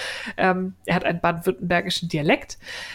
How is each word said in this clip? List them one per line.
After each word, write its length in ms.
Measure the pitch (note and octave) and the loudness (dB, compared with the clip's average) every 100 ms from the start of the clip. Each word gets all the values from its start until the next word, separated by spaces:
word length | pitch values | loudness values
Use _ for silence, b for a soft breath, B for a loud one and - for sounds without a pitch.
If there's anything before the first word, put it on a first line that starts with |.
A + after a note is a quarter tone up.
| B B B - | B B B 2
Ähm, 380 | F#3 F#3 F#3 - | 2 2 -2 -6
er 120 | - F3+ | 0 0
hat 80 | - | 2
einen 160 | E3+ | 2
baden-württembergischen 880 | E3+ E3+ F#3+ F#3 F3+ F3 F#3+ - F3 | 0 2 -2 -2 2 2 2 -4 -2
Dialekt. 480 | D#3+ D3 C#4 - - B B B | 0 4 2 0 -14 B B B